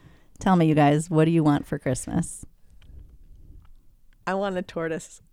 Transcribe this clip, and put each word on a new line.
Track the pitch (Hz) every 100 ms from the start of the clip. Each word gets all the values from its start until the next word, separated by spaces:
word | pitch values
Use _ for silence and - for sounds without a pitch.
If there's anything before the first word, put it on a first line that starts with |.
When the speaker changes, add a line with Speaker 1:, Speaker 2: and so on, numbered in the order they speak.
| - - _ -
Speaker 1:
Tell | 196 180
me, | 160
you |
guys, | 151 143 147 160
what | 156
do | 160
you | 165
want | 151 143 -
for | 147
Christmas? | 135 127 - 170 175 - - _ - - - - - - - - - - - - - _ - _ -
Speaker 2:
I |
want | 190 196 180
a |
tortoise. | 180 170 165 156 - - _